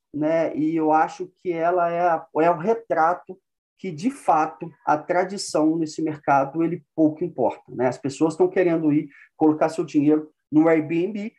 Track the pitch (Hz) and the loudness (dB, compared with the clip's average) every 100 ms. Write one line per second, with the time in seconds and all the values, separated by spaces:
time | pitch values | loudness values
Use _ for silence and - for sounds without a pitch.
0 | _ 143 151 165 156 135 156 165 156 156 | _ -4 0 0 0 -2 -2 0 2 2
1 | 170 - 180 _ 185 165 165 180 170 170 | 2 -4 -14 _ -6 -2 0 0 0 0
2 | 175 160 - 147 165 165 196 226 - 165 | 0 -2 -4 0 2 2 0 -2 -2 2
3 | 165 180 - 185 _ _ _ _ 190 151 | 2 0 -8 -20 _ _ _ _ -12 -6
4 | 233 277 - 156 156 - 170 - - 151 | -6 -4 0 2 0 -6 -16 -8 -2 -2
5 | 151 175 190 196 - 160 156 165 156 - | 0 -2 -2 -6 -4 0 0 0 -4 -6
6 | 156 147 - 139 143 165 170 175 _ - | -6 -4 0 2 0 -2 -4 -4 _ 0
7 | 151 - 175 131 104 - - 120 127 - | 0 0 -6 -2 -2 -2 -12 -4 -4 -2
8 | 135 - 156 156 180 185 175 165 156 147 | -6 -2 -2 2 0 2 0 2 2 0
9 | 151 - - - 156 151 160 170 160 151 | -2 -14 -14 0 2 2 0 -2 -2 0
10 | 147 151 151 _ - 151 165 160 147 170 | 2 2 -2 _ 0 4 4 4 0 -2
11 | 190 208 214 | -2 -6 -10